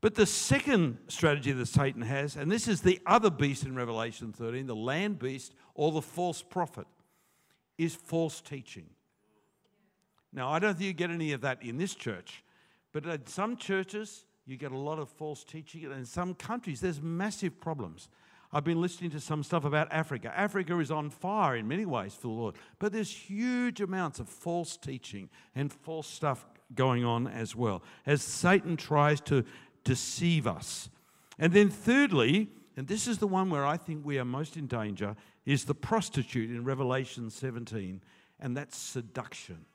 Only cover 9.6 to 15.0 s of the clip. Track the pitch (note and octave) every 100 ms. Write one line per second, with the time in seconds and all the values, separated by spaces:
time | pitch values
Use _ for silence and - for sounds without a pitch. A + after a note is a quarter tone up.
9.6 | _ _ _ _ _ _ _ C#3 B2+ D#3
10.6 | G#3 F3 G3 E3 F3 E3+ D#3 C#3 C3 B2+
11.6 | B2 B2 F#3+ - - F#2 - - _ _
12.6 | _ _ _ D3+ D#3 D#3 B2 - G#3 A#3+
13.6 | - F#3+ F#3 G#3 G#3+ - _ _ - C3
14.6 | C#3+ C3 C#3+ D#3